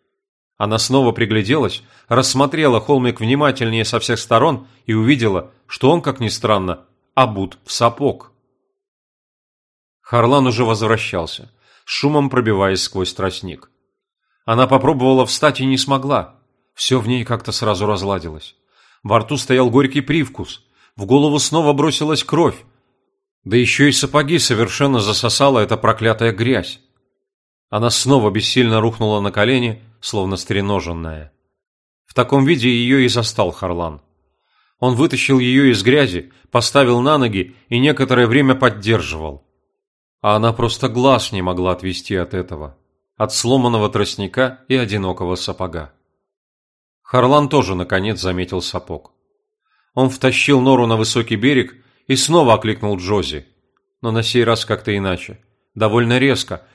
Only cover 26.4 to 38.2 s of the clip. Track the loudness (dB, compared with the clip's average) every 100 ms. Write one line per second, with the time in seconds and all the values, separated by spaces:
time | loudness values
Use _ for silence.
26.4 | -2 -2 -4 -14 _ _ _ _ _ _
27.4 | _ _ -8 -2 -2 -2 2 2 2 0
28.4 | -2 0 2 2 0 -2 -2 -2 -2 0
29.4 | 0 2 -2 -6 -14 _ -8 -4 -4 -4
30.4 | -4 -4 0 -2 -4 -8 -10 -12 -16 _
31.4 | _ _ _ _ _ _ _ -4 0 2
32.4 | 2 2 2 0 2 2 2 0 -4 -2
33.4 | -2 -2 -6 -6 -6 -10 _ _ _ _
34.4 | _ _ _ -2 0 2 0 0 2 2
35.4 | 4 4 4 4 2 2 2 -2 -10 _
36.4 | _ -2 2 2 4 4 2 2 2 -2
37.4 | -6 -10 -4 0 2 2 2 4